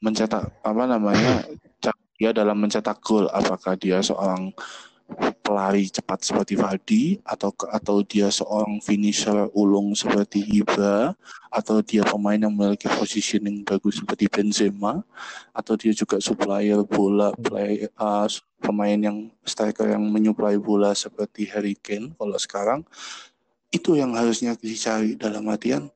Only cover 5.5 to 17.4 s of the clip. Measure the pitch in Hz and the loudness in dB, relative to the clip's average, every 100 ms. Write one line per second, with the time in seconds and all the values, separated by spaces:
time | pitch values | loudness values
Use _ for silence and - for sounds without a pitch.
5.5 | 104 196 202 196 - - 202 - 208 202 | 0 2 2 2 -4 -6 -6 -2 -2 -2
6.5 | 202 - - - 113 147 196 - - 101 | 0 0 -2 2 2 4 0 -4 -4 -4
7.5 | - - 107 - 101 101 104 101 - - | -4 -6 -6 0 0 2 2 2 0 -2
8.5 | 107 107 104 - 104 104 101 - 104 101 | -2 -2 -4 0 2 2 0 0 2 2
9.5 | 101 101 101 101 104 - 101 101 104 208 | 2 4 4 2 -2 0 0 2 0 2
10.5 | 208 208 - 202 202 220 190 - - - | 2 2 2 4 4 2 -2 -14 -20 -8
11.5 | 120 - 110 104 107 101 107 101 104 107 | -6 0 0 2 2 2 0 0 2 0
12.5 | 104 101 104 - - 107 107 - 104 104 | 2 0 0 -2 -2 -2 -2 -2 -2 -2
13.5 | 104 101 98 104 - 104 - 104 - 104 | -6 -2 0 0 -2 -6 -2 0 2 0
14.5 | 104 104 101 101 147 - - - - - | 2 0 0 -4 -4 -6 -14 -16 -16 -14
15.5 | - - 110 110 107 110 98 - 107 101 | -12 -4 0 0 0 0 -2 0 -2 -2
16.5 | 101 104 104 101 104 98 101 101 - | 0 2 2 2 2 2 4 2 0